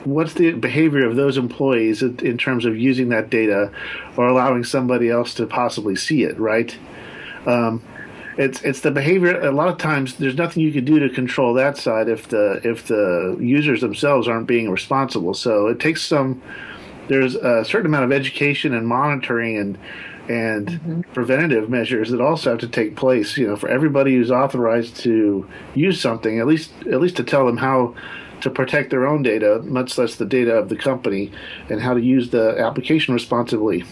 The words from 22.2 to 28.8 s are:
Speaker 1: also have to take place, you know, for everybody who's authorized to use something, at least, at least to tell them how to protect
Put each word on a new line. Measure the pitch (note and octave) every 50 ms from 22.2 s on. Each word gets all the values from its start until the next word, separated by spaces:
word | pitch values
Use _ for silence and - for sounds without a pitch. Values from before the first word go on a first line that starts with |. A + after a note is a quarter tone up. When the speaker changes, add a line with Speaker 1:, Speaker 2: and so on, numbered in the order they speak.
Speaker 1:
also | A#2+ C#3+ - A#2+ - C3
have | A#2 A#2
to | - A#2
take | - B2 A2+ G#2+ G#2+
place, | - C#3 C3 B2+ A#2+ G2+ - -
you | C#3 B2+ G2+
know, | G#2
for | - - -
everybody | A#2+ C3 D3+ D#3 C#3 C#3 C#3 C#3 C3
who's | B2+ A#2 A#2
authorized | B2+ B2 C#3 C3+ - B2+ A#2+ A2+ A2+ A#2+ A#2 A#2 - -
to | - A#2+ A2+ A2+ G#2+ G#2 G2+ G2 G2 - - - - - -
use | C#3 D#3 F#3+ F3+ -
something, | - B2+ A#2 A2 - A2 A2 A#2
at | A#2
least, | C#3+ D#3+ D#3+ - - - - -
at | - - C3
least | E3+ F3+ F3
to | - -
tell | - - C#3 C3+
them | B2 A#2
how | - C3 C3+ C3+ C3 B2 A#2+ - - - - - - - - - -
to | - -
protect | B2+ - C3 - - D3